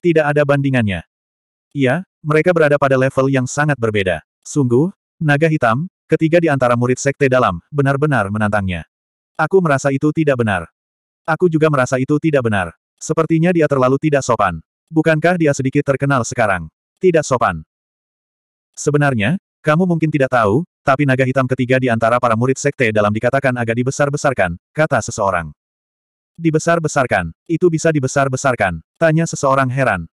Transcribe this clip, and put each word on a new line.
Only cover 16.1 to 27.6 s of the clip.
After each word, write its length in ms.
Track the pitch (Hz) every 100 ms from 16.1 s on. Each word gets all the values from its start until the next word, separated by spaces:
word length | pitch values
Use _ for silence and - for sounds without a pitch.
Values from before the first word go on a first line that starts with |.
| 139 113
sekarang? 400 | 120 110 92 80 _ _ _
Tidak 240 | 185 165
sopan. 400 | 143 127 113 82 78 _ _ _ _ _ _ _ _ _ _
"Sebenarnya, 640 | - - 147 143 123 104 180 _ _
kamu 240 | - 156 185
mungkin 240 | 165 160
tidak 240 | 147 131
tahu, 320 | 127 107 113 175 _
tapi 240 | - 135 143
naga 160 | 131
hitam 240 | 131 131 127
ketiga 320 | 131 123 131
di 80 | 127
antara 320 | 113 113 123
para 160 | 123
murid 240 | 113 127 135
sekte 320 | 143 - 117
dalam 240 | 107 104
dikatakan 400 | 104 123 135 131 123
agak 220 | 113 113
dibesar-besarkan," 800 | 123 - 143 143 147 123 92 87 _
kata 240 | - 156 127
seseorang. 540 | - - 98 90 80 - _ _ _ _ _ _ _ -
"Dibesar-besarkan? 960 | 165 156 165 170 151 147 123 104 82 - _
Itu 240 | 160